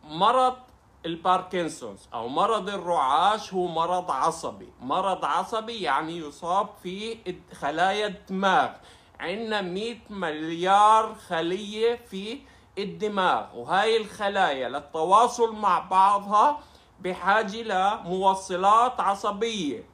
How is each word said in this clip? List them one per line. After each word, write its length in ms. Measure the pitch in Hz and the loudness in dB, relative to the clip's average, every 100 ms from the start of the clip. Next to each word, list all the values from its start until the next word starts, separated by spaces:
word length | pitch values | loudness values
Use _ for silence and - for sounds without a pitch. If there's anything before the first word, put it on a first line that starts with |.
مرض 520 | 151 160 202 254 254 254 - _ _ _ 165 | -10 2 4 4 2 0 -16 _ _ _ -10
الباركنسونز 1000 | 165 185 185 180 185 165 - 113 98 - | -4 0 0 0 -4 -4 -8 -14 -16 -12
أو 140 | 117 117 | -8 -4
مرض 400 | 147 202 214 185 | 0 0 0 -2
الرعاش 840 | 196 175 170 131 147 190 214 - | -8 -2 0 2 4 4 2 -4
هو 120 | 185 180 | -4 -2
مرض 440 | 160 170 180 170 | -2 0 -2 -2
عصبي. 580 | 135 156 160 135 104 - - | 0 0 -2 -10 -10 -20 -16
مرض 440 | 131 165 190 180 | -4 -2 -2 -2
عصبي 560 | 151 160 185 226 220 233 | -2 -2 -2 -6 -8 -6
يعني 380 | 165 135 156 170 | -2 -2 -2 -8
يصاب 500 | 151 - 170 190 208 - | -10 -10 -2 -2 -2 -8
فيه 340 | 180 190 220 226 185 | -10 -8 -10 -10 -10
الد-، 280 | 175 - | -12 -16
خلايا 520 | - 143 156 185 208 208 | -8 -6 0 0 0 -4
الدماغ. 640 | 180 - 190 196 170 123 - - - _ - | -6 -8 0 2 4 2 -4 -20 -20 _ -12
عندنا 400 | 156 202 226 214 | -8 -6 -4 -4
مية 400 | 180 180 226 233 - | -4 -6 -6 -10 -14
مليار 1040 | 202 175 151 160 165 185 196 277 220 220 | -6 -6 -4 -6 -4 4 6 8 6 4
خلية 840 | - - 165 170 190 208 214 226 233 - | -8 -6 -4 -2 -4 -6 -2 0 -2 -8
في 300 | 190 208 277 - - _ - | -10 -10 -12 -14 -20 _ -8
الدماغ، 760 | 196 170 214 202 180 123 - - | -8 -6 -4 0 2 0 -2 -12
وهاي 400 | 123 180 220 226 | -2 0 2 0
الخلايا 720 | 208 175 202 202 175 135 120 | -2 -6 -2 2 0 0 -4
للتواصل 880 | 135 147 160 165 202 240 - 226 214 | -6 -8 -4 4 6 4 2 -2 0
مع 220 | 202 170 | 0 0
بعضها 800 | 190 190 196 202 196 208 262 294 - - _ _ | 2 4 4 4 2 4 4 2 -10 -20 _ _
بحاجة 600 | 185 185 180 214 208 220 | -8 -4 2 2 0 -6
لموصلات 1400 | 220 185 196 220 175 185 190 190 - 180 196 220 247 254 | -4 0 0 0 -4 0 2 2 -2 0 4 6 4 2
عصبية. 840 | 185 196 214 196 233 220 151 113 - | -2 0 -4 -2 -4 -2 -4 -6 -12